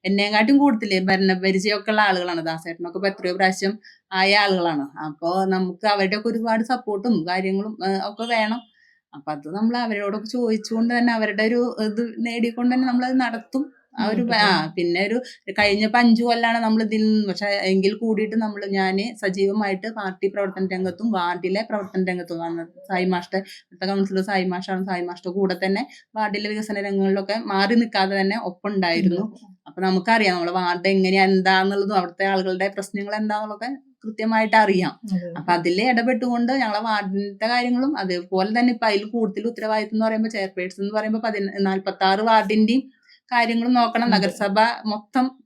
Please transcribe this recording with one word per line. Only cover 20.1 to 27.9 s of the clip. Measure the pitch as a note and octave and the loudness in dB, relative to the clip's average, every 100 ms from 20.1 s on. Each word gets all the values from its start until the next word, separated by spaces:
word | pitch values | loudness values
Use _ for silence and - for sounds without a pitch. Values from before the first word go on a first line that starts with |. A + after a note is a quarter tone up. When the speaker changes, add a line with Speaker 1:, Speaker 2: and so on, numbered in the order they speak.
| F#3 G3 | -4 -4
Speaker 1:
പ്രവർത്തന | G3+ G3 F#3+ F#3+ | -2 -4 -4 -4
രംഗത്തും | F#3 F#3 F3 A#3 | -2 -4 -4 -2
വാർഡിലെ | F#3+ F3 E3+ F3+ G3 A3 | -2 -2 -4 -2 -4 -2
പ്രവർത്തന | G#3+ G3 F#3+ | -6 -4 -4
രംഗത്തും, | F#3 F3+ F3 E3+ | -2 -4 -6 -8
അന്ന് | E3 E3+ | -6 -8
സായി | E3 - - F#3 | -10 -18 -6 -2
മാഷ്ട, | F#3 F3+ F3 F#3+ | 0 -2 -2 -6
ഇവിടുത്തെ | G3 - _ F3 F#3+ | -6 -20 _ -8 -4
കൗൺസിലർ | G3 F#3+ F#3+ | -2 0 -2
സായി | F#3+ G3 | -2 -2
മാഷാണ്, | F#3 F#3 F#3+ F#3+ F#3+ | -2 -4 -4 -6 -4
സായി | F3+ | -4
മാഷ്ട | F3 F3 F3+ | -6 -8 -6
കൂടെ | F#3 F#3+ F3+ | -2 0 0
തന്നെ | F#3+ G3 - - _ | 0 -2 -4 -12 _
വാർഡിലെ | G#3+ G#3+ G#3 G#3+ | -6 -4 -4 -4
വികസന | G#3+ G#3+ G3+ | -6 -6 -6
രംഗങ്ങളിലൊക്കെ | G3+ G3 F#3+ G3 G3 A3 | -2 0 0 0 -2 -6
മാറി | A3 G3 G3 | -2 0 4
നിൽക്കാതെ | A#3 A3+ | 2 2